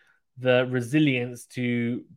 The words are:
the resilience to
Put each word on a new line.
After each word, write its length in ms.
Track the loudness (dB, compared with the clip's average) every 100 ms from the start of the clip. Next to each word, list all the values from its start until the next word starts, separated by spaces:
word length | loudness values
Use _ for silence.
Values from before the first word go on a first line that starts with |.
| _ _ _ -4
the 280 | 2 2 2
resilience 760 | -2 0 2 2 2 -4 -10 -12
to 600 | -6 -2 0 -2 -4 -10